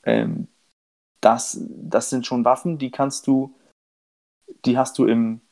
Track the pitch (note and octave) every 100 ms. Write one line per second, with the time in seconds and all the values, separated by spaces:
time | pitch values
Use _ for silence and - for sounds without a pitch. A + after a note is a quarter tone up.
0 | - A1+ A1+ - - _ _ _ _ _
1 | _ _ - A#2+ - - E2+ - - -
2 | - C3 A#2+ B2+ A#2+ B2+ F3+ D#3 C3 -
3 | C#3 - - C3 C3+ _ _ _ _ _
4 | _ _ _ _ - - - B2 B2+ -
5 | A#2+ A#2 A2+ A2+ _